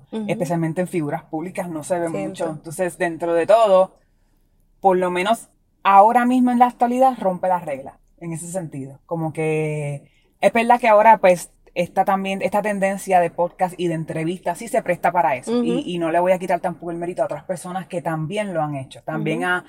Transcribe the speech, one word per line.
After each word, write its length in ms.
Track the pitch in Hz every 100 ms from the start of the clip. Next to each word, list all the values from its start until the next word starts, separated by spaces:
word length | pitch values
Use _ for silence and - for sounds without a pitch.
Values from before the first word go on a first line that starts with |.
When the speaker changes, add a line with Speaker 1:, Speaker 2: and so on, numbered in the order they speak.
| _
Speaker 1:
Ujú. 120 | 220 208
Speaker 2:
especialmente 520 | 220 170 170 165 160
en 60 | 180
figuras 360 | 185 147 143
públicas, 440 | - 160 175 - 175
no 140 | 160
se 160 | 143 180
ve 100 | 170
Speaker 1:
Cierto. 180 | 151 151
Speaker 2:
mucho. 220 | 185 170
Entonces, 460 | 156 - 147 180 -
dentro 360 | 175 160 170
de 120 | 170 165
todo, 500 | 220 220 190 190 _ _ _ _ _ _ _ _ _
por 160 | 190 185
lo 140 | 185
menos 380 | 180 190 226 - _ _ _
ahora 420 | 185 196 208 240 240
mismo 240 | 254 247
en 60 | 247
la 60 | 247
actualidad, 480 | 247 240 247 262 247
rompe 300 | 190 180 185
las 160 | 180
reglas 300 | 165 135 135 - _ _
en 140 | 170
ese 180 | 165 170
sentido. 500 | 185 160 143 135 135 _
Como 260 | 165 160
que 800 | 151 156 156 156 151 147 143 - _ _ _
es 120 | 202
verdad 280 | 233 233 247
que 80 | 233
ahora, 300 | 208 220 214
pues, 320 | 190 180 - _ _
esta 300 | - 175 -
también, 380 | 190 190 190 196
esta 200 | 185 208
tendencia 580 | 208 202 190 196 190 185
de 100 | 170
podcast 440 | - 175 - 180 175
y 100 | 175
de 60 |
entrevistas 640 | 160 160 160 160 180 - 170
sí 100 | 226
se 140 | -
presta 300 | - 175 185
para 240 | 175 170 127
eso. 160 | -
Speaker 1:
Ujú. 100 | 240
Speaker 2:
Y, 300 | 233 240 294
y 40 | 175
no 120 | 165
le 80 | 170
voy 120 | 180
a 60 | 185
quitar 220 | 180 175
tampoco 300 | 185 165 170
el 60 | 170
mérito 240 | 175 180
a 40 | 165
otras 180 | 147
personas 420 | - 175 180 180 170
que 140 | 180
también 520 | 165 156 156 208 208
lo 80 | 165
han 140 | 151 143
hecho. 260 | 131 120
También 360 | - 156 156 160
Speaker 1:
Ujú. 80 | 180
Speaker 2:
ha-, 160 | 180